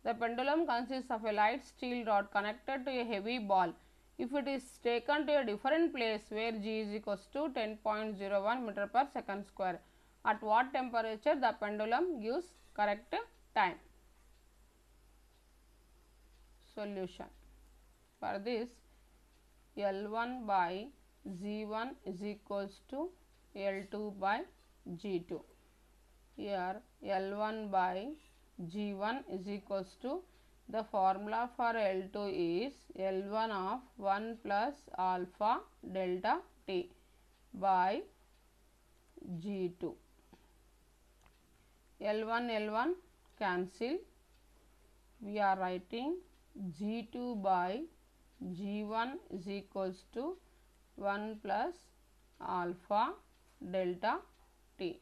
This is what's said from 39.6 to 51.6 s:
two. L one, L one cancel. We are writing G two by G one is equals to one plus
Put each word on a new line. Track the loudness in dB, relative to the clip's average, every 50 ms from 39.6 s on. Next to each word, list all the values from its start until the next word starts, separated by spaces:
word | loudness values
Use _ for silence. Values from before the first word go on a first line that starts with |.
| -2 -2 -2
two. | -4 -6 -6 -6 -8 -18 _ -20 -20 _ _ -20 -20 -20 _ _ -20 _ -20 _ _ _ _ _ _ -20 _ _ _ -20 -20 _ _ _ _ -20 _ -20 -20 _ _ _ _ -14 _
L | -2 0 0 2 0
one, | 0 0 0 0 0
L | 0 0 0 0
one | 0 2 2 2 0 -2 -6 -20 -20 _ _ -20 _
cancel. | -2 0 2 2 2 0 -2 -4 -4 -2 -2 -2 -2 -4 -10 -20 _ _ _ _ -20 -20 -20 -20 -20 -20 -20 -20 _ -20 -20 -20 -20 _ _ -18 -12
We | -10 -6 0 2
are | 4 4 4
writing | 4 0 -2 -2 -4 -6 -6 -6 -4 -2 -2 -4 -4 -6 -16 -20 -20 -20 _ -12 -8 -8 -8 -6
G | -4 -4 -2 -2 -4 -6 -8
two | -8 -6 -4 -4 -4
by | 0 4 4 4 4 4 2 0 -4 -6 -8 -12 -20 _ _ _ _ _ -20 _ -10 -8 -8
G | -6 -4 -4 -4 -2 -4 -4
one | -2 0 0 0 -2 -4 -8 -10 -8 -10
is | -8 -6
equals | -6 -6 -6 -8 -6 -4 -2 -2 -2 -4 -6 -16 -10 -6
to | -4 -4 -4 -6 -8 -14 -20 -20 -20 -20 _ _ _ -20 _ _
one | -4 -2 0 0 0 -4 -6 -8 -8
plus | -4 -2 0 0